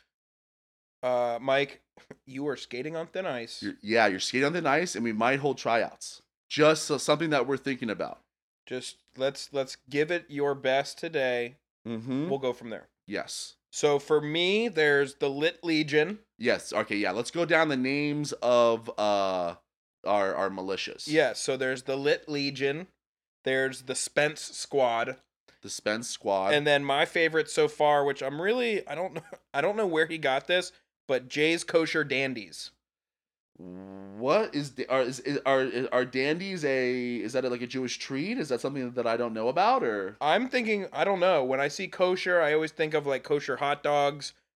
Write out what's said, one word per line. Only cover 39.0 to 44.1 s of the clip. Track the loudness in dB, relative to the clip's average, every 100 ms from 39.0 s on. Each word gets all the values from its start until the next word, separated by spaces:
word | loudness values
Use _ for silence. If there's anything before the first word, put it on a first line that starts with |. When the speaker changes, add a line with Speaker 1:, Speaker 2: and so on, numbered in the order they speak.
| 0
Speaker 2:
I | 0
don't | -2
know | -2 0
about, | 2 4 4
or? | 2 -2 -4 -2
Speaker 1:
I'm | 2 2 2
thinking, | 0 0 -2 -4
I | -2
don't | 0 4
know. | 4 4
When | 2 0
I | 0
see | -4 -8
kosher, | 0 2 2 2 2
I | 4
always | 2 0
think | -2 0
of, | 0 0
like, | -2
kosher | 0 -2 0 -2
hot | 0 0
dogs. | 2 2 2